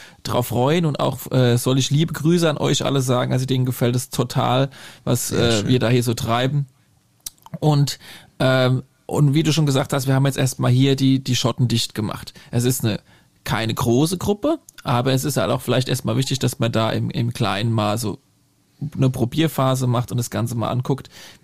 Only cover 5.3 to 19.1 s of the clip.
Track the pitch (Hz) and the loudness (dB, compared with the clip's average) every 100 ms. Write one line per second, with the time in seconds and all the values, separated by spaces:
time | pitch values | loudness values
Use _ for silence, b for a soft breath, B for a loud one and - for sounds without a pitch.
5.3 | - 117 113 101 127 113 127 120 113 - | 0 2 2 2 2 4 2 2 -2 -2
6.3 | 117 131 143 139 _ _ _ _ _ - | 0 0 -2 -4 _ _ _ _ _ -20
7.3 | _ - - 151 147 143 - B B B | _ -16 -2 2 4 2 -2 B B B
8.3 | _ 131 131 127 127 - _ - 101 147 | _ 2 4 2 0 -4 _ -6 2 4
9.3 | 143 160 151 147 135 143 143 131 135 139 | 4 2 2 2 0 0 -2 0 2 2
10.3 | - 131 - 127 123 135 135 135 135 131 | 0 -2 0 2 4 4 4 2 2 0
11.3 | 120 120 - 123 113 - - 107 - - | 0 0 0 0 0 -2 -4 -6 -8 -14
12.3 | B B 120 123 127 113 101 b b b | B B 0 0 0 -2 -4 b b b
13.3 | _ - 110 113 113 - 120 160 180 - | _ -6 -4 -2 -2 2 2 2 0 -2
14.3 | 202 294 330 - - - 131 139 131 151 | 0 0 -2 -6 -12 -2 0 2 0 0
15.3 | 135 95 127 - 123 127 127 - 113 131 | -2 -2 -2 0 0 0 -2 -2 -2 -2
16.3 | 131 123 - 113 113 113 107 117 - 117 | -2 -2 -2 -2 0 0 -2 -2 -2 -4
17.3 | - 104 98 113 113 104 104 110 87 _ | -2 -2 0 0 0 0 -2 -4 -8 _
18.3 | _ _ _ _ _ 151 - 131 | _ _ _ _ _ -10 0 0